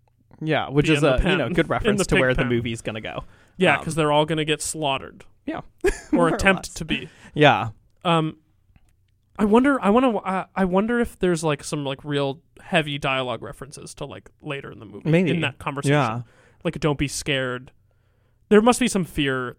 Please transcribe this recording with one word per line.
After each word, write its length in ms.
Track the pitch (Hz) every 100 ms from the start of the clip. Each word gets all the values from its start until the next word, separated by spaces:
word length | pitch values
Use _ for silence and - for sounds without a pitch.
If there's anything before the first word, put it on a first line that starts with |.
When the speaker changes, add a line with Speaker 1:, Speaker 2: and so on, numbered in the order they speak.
| _ _ _ -
Speaker 1:
Yeah, 280 | 156 135 98
which 160 | 139 143
Speaker 2:
Be 60 |
Speaker 1:
is 40 | 147
Speaker 2:
in 60 |
the 100 | 147
Speaker 1:
a, 20 | 127
you 40 |
Speaker 2:
pen, 160 | 165 151
Speaker 1:
know, 100 | -
good 160 | 170 160
Speaker 2:
<laughs> 0 |
in 40 |
Speaker 1:
reference 280 | 120 214 202
Speaker 2:
the 40 | 180
Speaker 1:
to 80 | 143
Speaker 2:
pig 40 |
Speaker 1:
where 140 | 131
the 80 | 127
Speaker 2:
pen. 60 | 123
Speaker 1:
movie's 340 | 120 120 113
gonna 180 | - 110
go. 240 | 104 60 - - _ -
Speaker 2:
Yeah, 200 | 180 143
Speaker 1:
Um, 80 |
Speaker 2:
'cause 100 | -
they're 160 | 156 151
all 120 | 147
gonna 200 | 156 156
get 160 | 156 147
slaughtered. 640 | - 160 147 135 - - - _ -
Speaker 1:
Yeah. 140 | 320 - _
<laughs> 80 | 381 - -
Speaker 2:
Or 40 | 240
Speaker 1:
More 120 | 170
or 60 |
Speaker 2:
attempt 340 | 208 190 190 -
Speaker 1:
less. 60 |
Speaker 2:
to 100 | -
be. 240 | 156 143 - - -
Speaker 1:
Yeah. 360 | - 147 107 110 - _ _
Speaker 2:
Um, 320 | 180 165 156 - _ _ _ _ _ _ _ _ _ -
I 80 | 208
wonder, 340 | 220 269 262
I 60 | 190
wanna, 240 | 226 262 202
uh, 260 | 190 185 -
I 100 | - 190
wonder 340 | 185 220 240
if 180 | 233 -
there's, 240 | 180 170
like, 220 | 160 147
some, 220 | - 156 139
like, 180 | 139
real 380 | 147 143 139 139 _ -
heavy 380 | - 175 151 143
dialogue 440 | 143 131 127 117
references 520 | 107 - 127 - 85
to, 100 | -
like, 260 | 143 98 - _
later 280 | - 139 -
in 80 | 98
the 60 |
movie, 240 | 107 101 -
Speaker 1:
Maybe. 200 | 165 180
Speaker 2:
in 100 | 165
that 180 | 147 -
conversation. 360 | - 139 139
Speaker 1:
Yeah. 280 | 147 123 113 120 _ _ _
Speaker 2:
Like, 140 | 175 151
"Don't 180 | 156 143
be 100 | 143
scared." 640 | - - 131 131 123 131 _ _ _ _ _ _ _ -
There 100 | 208
must 180 | 233 240
be 100 | 240
some 160 | 196 165
fear. 500 | - 143 131 123